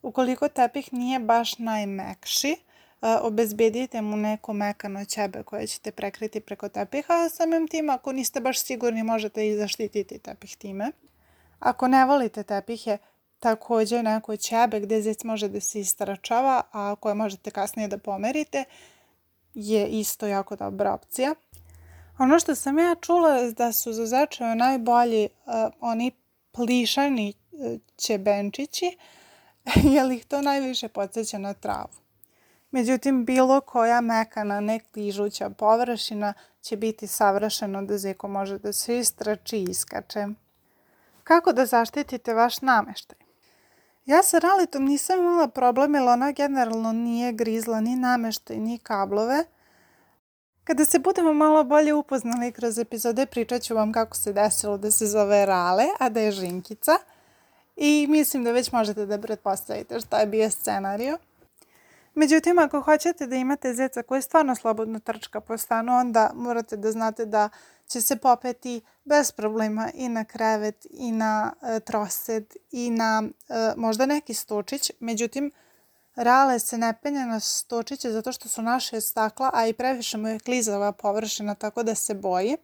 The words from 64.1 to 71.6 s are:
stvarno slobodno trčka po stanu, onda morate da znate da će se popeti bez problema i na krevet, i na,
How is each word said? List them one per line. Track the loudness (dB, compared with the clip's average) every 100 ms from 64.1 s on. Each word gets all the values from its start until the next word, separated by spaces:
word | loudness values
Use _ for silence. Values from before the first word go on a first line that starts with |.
| -4
stvarno | 2 4 4 0
slobodno | -2 -2 -4 -6
trčka | -8 -10 -10 -12
po | -8 -8
stanu, | -2 -2 2 2
onda | 4 4 4 2
morate | -4 -4 -4 -4
da | -2
znate | 0 -2 -2 0
da | 2 2 -2 -20 _ _
će | -4
se | -2 2
popeti | 4 2 0 -8 -8 -10 _ _
bez | 2 2 2
problema | -2 -4 0 -2 -2 -6
i | -6 -6
na | -4 -6
krevet, | -2 0 2 -2 -6 -18
i | -10 -6
na, | -2 0 0 -2 -6